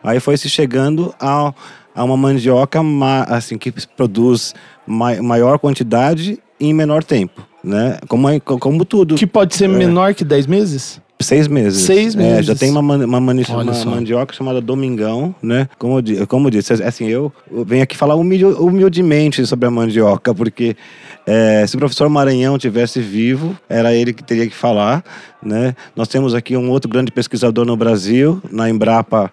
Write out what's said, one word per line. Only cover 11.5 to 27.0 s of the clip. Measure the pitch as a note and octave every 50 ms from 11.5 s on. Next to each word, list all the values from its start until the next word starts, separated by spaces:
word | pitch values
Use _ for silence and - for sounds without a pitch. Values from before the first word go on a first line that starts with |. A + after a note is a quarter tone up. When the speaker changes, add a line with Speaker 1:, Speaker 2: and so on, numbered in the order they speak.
| D3 C3+ G#2+ G2+ F#2+ - F#3
Speaker 2:
Seis | F#3 F#3+ G3+ A3 A3+ A3
Speaker 1:
É, | G#3
já | F3+ E3+ - E3+ D#3+ D3 C#3+
Speaker 2:
meses. | C#3+
Speaker 1:
tem | - C#3+
uma | C#3+ D3+
man-, | C#3+ C#3+ C#3+ C#3 C3
uma | A#2 B2 B2+
mani-, | B2+ B2+ B2+ B2+ B2 B2
Speaker 2:
Olha | A#2+ A#2 A#2
Speaker 1:
uma | A#2 G#2+
Speaker 2:
só. | A#2 A#2 A#2
Speaker 1:
mandioca | A#2+ A#2+ A#2 A2 A#2 A#2+ C3+ B2+ -
chamada | - C3+ C3 B2+ B2
Domingão, | A#2+ A2+ C3 C3+ C3+ C3 B2 G#2+ G#2+ A2 A2 B2 C#3+ F3+ F#3 _
né? | - A2+ A#2 B2+ C#3 C3+ -
Como | _ - A#2+ C3
eu | C3
di-, | A#2+ A2 G#2 F#2+ G2+
como | - B2+ C3 C#3+
eu | C3+
disse, | A2+ G#2 G2 - A#2+
assim, | A2 - A#2+ A#2 - A#2+
eu, | A2 A2+ B2+ D3 C#3+ - - _ -
eu | - A#2 A#2
venho | F#2 A#2+ B2+ C3+
aqui | C3 -
falar | - D3+ C#3+ D3+
humilde-, | E3 E3+ F3+ F#3+ F#3+ F#3
humildemente | G3 E3+ - D#3+ F3+ F3+ G3 F#3+ F#3+ E3 F3+ F3+ E3 D3 D3+ D3+ D3+ C#3+ - B2+
sobre | A2 A#2 A#2+ B2
a | A#2+
mandioca, | A#2+ A#2 A#2 A2+ G#2 A2+ A2 G#2 G2 F#2+ _ B2 A2+
porque, | F2+ A#2 A2 - - A#2+ A#2 G#2 - - - - - - - - - _
é, | - G#2+ A2+ A2+ A2 G#2+ G#2+ G#2
se | G2 -
o | B2+
professor | C#3+ C#3 - - D3 D3+
Maranhão | D3+ D3 C#3 C3+ C3 B2+ B2+ C3+ C#3
tivesse | C3+ - B2 G2+ A#2 A#2+ A#2+ - B2+
vivo, | A#2 G2+ G2 G#2+ A2+ A#2+ C3 C3+ D#3 E3+ F#3+ - _ _
era | G2 A#2 A2+ A#2 A#2
ele | A#2 A#2+ A#2+ A#2
que | - -
teria | - A#2+ A2+ A#2
que | A2 -
falar, | - - A#2+ A2 G#2 G2+ G#2+ C3 E3 - - - - - - - _ -
né? | G#2+ G#2+ A2+ B2+ B2+ B2 - - - _
Nós | A2 A2+
temos | - - C3+ C3+ B2+ A#2
aqui | A#2+ A2+ - B2+
um | B2+ B2 B2+
outro | B2 C#3 B2+ A2+
grande | G#2+ B2+